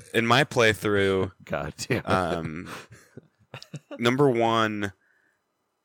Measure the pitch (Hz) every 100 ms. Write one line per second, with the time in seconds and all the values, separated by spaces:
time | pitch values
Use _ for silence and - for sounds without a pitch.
0 | - 113 117 123 147 131 110 104 110 101
1 | 98 95 95 - - 73 71 - - 117
2 | - 92 85 85 82 78 90 - - -
3 | _ - - _ _ - - 151 - 285
4 | 120 131 143 117 113 113 110 107 101 -
5 | _ _ _ _ _ _ _ _